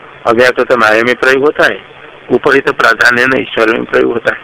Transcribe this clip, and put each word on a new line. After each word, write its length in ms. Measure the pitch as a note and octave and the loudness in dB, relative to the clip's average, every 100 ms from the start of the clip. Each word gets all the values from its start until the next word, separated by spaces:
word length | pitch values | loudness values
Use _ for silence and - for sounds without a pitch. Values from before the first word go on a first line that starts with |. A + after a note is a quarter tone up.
| - - - | -20 -8 -2
अव्याकृत 460 | A#2 B2+ B2 - | 2 2 0 0
माया 300 | B2+ A2 G#2+ | 2 2 2
में 120 | A#2+ | 0
प्रयोग 300 | B2 C3 C3+ | 0 0 0
होता 200 | D3 - | 0 0
है, 160 | D#3 F#2+ - - - - - | -2 -2 -12 -20 -20 -18 -4
उपहित 380 | B2+ D3+ C3+ C#3 | -2 0 0 0
प्राधान्य 560 | C3+ A#2+ A2 A#2 A#2+ B2+ | 0 0 2 0 2 0
न 160 | C3 | -2
ईश्वर 320 | A#2 - A2 | -4 -2 0
में 100 | A#2+ | 0
प्रयोग 280 | B2 B2+ B2+ | -2 -2 0
होता 220 | A#2 B2 | -2 -4
है। 80 | A2 | -6